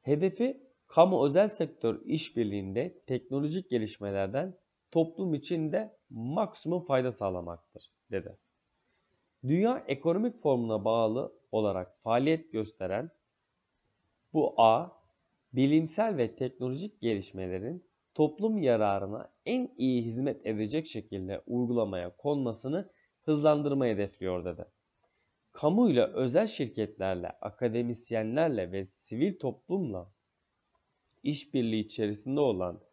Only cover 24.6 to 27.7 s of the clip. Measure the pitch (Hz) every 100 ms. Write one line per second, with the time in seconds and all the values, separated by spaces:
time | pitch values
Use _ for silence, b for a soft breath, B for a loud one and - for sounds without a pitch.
24.6 | 90 _ _ _ _ _ _ _ _ -
25.6 | 151 196 240 123 131 - 127 151 220 -
26.6 | 123 110 104 - 95 90 87 - 104 -
27.6 | 120